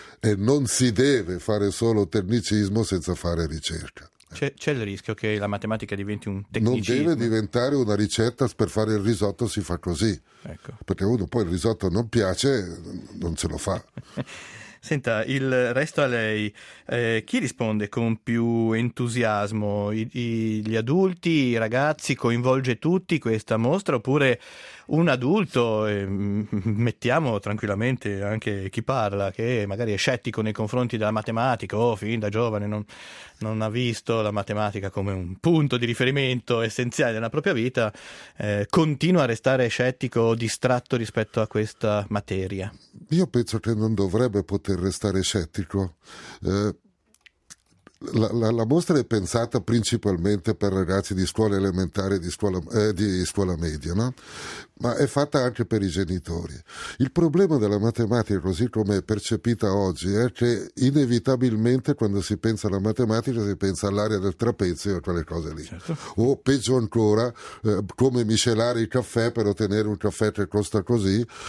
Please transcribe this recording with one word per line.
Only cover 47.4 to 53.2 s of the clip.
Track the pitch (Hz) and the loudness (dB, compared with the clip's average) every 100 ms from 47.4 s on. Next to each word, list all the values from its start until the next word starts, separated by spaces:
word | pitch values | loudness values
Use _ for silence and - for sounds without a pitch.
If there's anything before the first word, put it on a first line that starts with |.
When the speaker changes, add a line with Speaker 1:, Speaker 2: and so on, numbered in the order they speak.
| _ - _ _ - _ - | _ -20 _ _ -20 _ -2
Speaker 1:
la, | 113 110 | 0 2
la, | 117 110 | 2 2
la | 117 113 | 2 2
mostra | 165 170 151 | 2 4 2
è | |
pensata | - 110 87 117 - 120 | 4 0 0 -2 0 -2
principalmente | - 117 104 117 104 87 92 104 113 | 2 0 2 0 0 0 2 0 0
per | 107 101 | 0 0
ragazzi | 95 87 98 - | 0 0 0 0
di | 95 | -2
scuola | 90 - 107 98 | 0 2 2 2
elementare | 98 90 90 - 98 98 | 0 0 -2 -2 0 0
e | |
di | 87 | -2
scuola, | - 104 92 80 | -2 -2 -2 -2
eh, | 113 107 | 2 2
di | 92 104 92 | 2 0 2